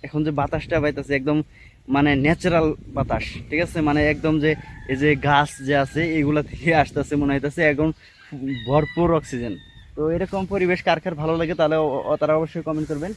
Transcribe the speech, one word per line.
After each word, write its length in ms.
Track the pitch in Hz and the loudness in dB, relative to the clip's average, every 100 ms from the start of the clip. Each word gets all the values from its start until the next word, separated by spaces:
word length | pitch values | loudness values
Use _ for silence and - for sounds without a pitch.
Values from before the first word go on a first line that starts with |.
এখন 180 | 131 151 | -6 -4
যে 60 | 156 | -2
বাতাসটা 460 | 147 143 156 - 165 | -2 -2 -4 -2 0
পাইতাছে 320 | 147 143 131 | 0 -4 -2
একদম, 240 | 139 135 151 151 - - - - | -2 0 0 -2 -10 -20 -20 -2
মানে, 220 | 139 147 143 | 2 4 4
ন্যাচারাল 500 | 143 170 180 170 160 147 - | 2 2 2 2 2 -2 -6
বাতাস, 300 | 139 135 139 - - - | -4 -2 -2 -4 -12 -6
ঠিক 140 | 151 | -2
আছে? 180 | 170 175 | -2 0
মানে, 200 | 151 147 151 | 0 2 2
একদম 280 | 147 156 156 | 2 0 2
যে 100 | 151 151 - - - | 2 0 -6 -18 -6
এই 80 | 131 | 0
যে 140 | 151 143 | 4 4
গাছ 340 | 139 143 147 - | 4 4 2 -2
যে 120 | 135 143 | 0 2
আছে, 240 | 135 147 165 | 2 -2 0
এইগুলা 280 | 160 143 151 | 0 2 0
থেকে 280 | 143 - 143 | -2 -4 2
আসতেছে, 400 | 160 135 147 139 147 | 2 2 0 -2 0
মনে 160 | 143 | 0
হইতাছে 260 | 139 139 147 | 0 -2 2
একদম 260 | 156 143 156 156 - _ - 147 135 131 | 2 4 0 0 -12 _ -16 -10 -6 -6
ভরপুর 440 | 113 143 147 - 170 | 0 2 2 0 2
অক্সিজেন। 400 | 165 - 127 120 92 - - - | 2 0 -6 -6 -8 -14 -20 -18
তো 100 | - 156 | -4 -2
এরকম 320 | 170 185 196 190 | -2 -2 -4 -4
পরিবেশ 340 | 196 180 180 | 0 0 0
কার 160 | - 165 | 0 0
কার 140 | 185 | -2
ভালো 200 | 156 156 165 | -4 -2 0
লাগে, 180 | 165 | -2
তাহলে 220 | 165 156 156 | 0 2 2
অ-, 260 | 151 131 - | 0 -2 -2
অ-, 120 | 151 | 0
তারা 120 | 151 156 | 2 0
অবশ্যই 280 | 160 170 160 | 0 -6 -6
কমেন্ট 200 | 156 151 | -4 -4
করবেন। 240 | 151 170 | -6 -6